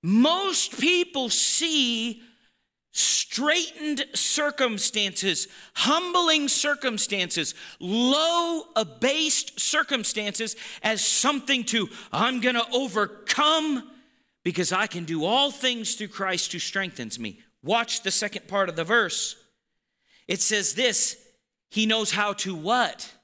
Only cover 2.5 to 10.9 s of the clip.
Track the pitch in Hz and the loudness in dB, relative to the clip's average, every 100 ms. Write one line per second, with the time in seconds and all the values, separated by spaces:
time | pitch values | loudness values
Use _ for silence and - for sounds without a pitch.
2.5 | _ _ _ _ - - - - - 285 | _ _ _ _ -2 0 0 -2 -2 0
3.5 | 339 330 - 302 285 269 - - - 294 | 0 -2 -6 -4 -4 -2 0 0 2 0
4.5 | 294 254 208 - 214 202 - 190 160 - | 0 -2 0 -2 0 -2 -2 -2 -2 -4
5.5 | - - - - 311 359 359 339 311 285 | -10 -14 -2 2 2 2 2 4 2 2
6.5 | - 294 285 269 214 - 196 180 175 147 | 0 0 -2 -2 -2 -2 -2 -2 -2 -4
7.5 | - - - 180 220 247 285 330 349 339 | -6 -18 -12 -2 2 4 4 4 2 0
8.5 | 330 - 226 214 - 247 302 311 - - | -2 -2 -4 -4 0 0 2 2 0 -2
9.5 | - - 302 311 269 208 214 208 202 226 | -4 0 0 0 0 -2 -2 -4 -4 -4
10.5 | - - - 214 | -6 -12 -4 -2